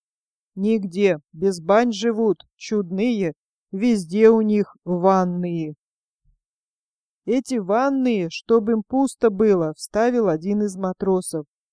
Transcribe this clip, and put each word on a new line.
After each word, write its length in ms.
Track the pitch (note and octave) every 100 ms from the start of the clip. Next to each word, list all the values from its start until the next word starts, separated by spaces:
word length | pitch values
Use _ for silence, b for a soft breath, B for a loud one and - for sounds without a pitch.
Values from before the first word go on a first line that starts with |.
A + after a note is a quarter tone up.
| _ _ _ _ _ F#3
«Нигде, 640 | G3+ A3+ F#3+ F3 G3+ D3+ _
без 260 | D#3 G3 F3
бань 320 | D#3+ G#3 B3
живут, 520 | G3+ A#3 A3 A3+ F3 _ -
чудные, 800 | - G#3+ F3 F#3 A#3+ A3 F3 - _ _ _
везде 580 | F#3+ A#3+ G#3+ D#3+ G3+ A3
у 120 | A3+
них 340 | G#3+ G#3 G3 - F3
ванные». 920 | F3+ F#3 F#3+ F3+ F3 F3 E3+ D#3 D3+ _ _ _ _ _ _ _ _ _ _ _ _ _ _ -
«Эти 300 | B3+ - B3
ванные, 720 | F3+ A3 C#4 C4+ B3+ G#3+ E3
чтоб 400 | - - A3+ G#3+
им 140 | A3
пусто 460 | - C4 C#4 - A3+
было», 440 | F#3+ A3 F#3 D#3 D#3
вставил 520 | - G#3 A#3+ B3 G3+
один 360 | D#3 F3+ G#3
из 120 | G#3 F#3
матросов. 680 | F#3 - F#3+ F#3 - D#3+ D3+ _ _